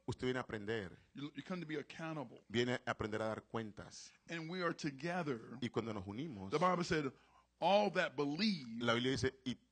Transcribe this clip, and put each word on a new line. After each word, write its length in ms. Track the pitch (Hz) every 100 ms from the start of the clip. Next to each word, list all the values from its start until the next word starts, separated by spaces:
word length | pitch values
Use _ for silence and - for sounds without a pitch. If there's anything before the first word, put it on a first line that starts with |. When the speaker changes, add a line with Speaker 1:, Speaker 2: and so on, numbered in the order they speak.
| -
Speaker 1:
Usted 180 | 117 127
viene 120 | 127
a 40 |
aprender. 480 | 123 110 101 113 90 - -
Speaker 2:
You, 160 | - 147 143
you 60 |
come 160 | - 185
to 60 | 156
be 100 | 151
accountable. 640 | 127 - 160 156 120 127 -
Speaker 1:
Viene 300 | 104 123 123
a 60 | -
aprender 320 | 117 107 107
a 60 | 110
dar 140 | 104
cuentas. 680 | - 117 110 98 - - - - -
Speaker 2:
And 220 | 170 160
we 100 | 185
are 120 | 175
together. 680 | - 156 135 160 180 151 117 - 120
Speaker 1:
Y 60 | 120
cuando 240 | - 113
nos 120 | 107
unimos, 460 | 95 104 165 104 95
Speaker 2:
The 80 | 143
Bible 240 | 180 175
said, 300 | 175 160 139 - _ _ _ _
"All 300 | 165 202 208
that 240 | 170 160 131
believed 680 | 143 151 214 180 123 113
Speaker 1:
la 120 | 120
Biblia 180 | 117 127
dice, 180 | 135 131 - 131
"Y 80 | 117 _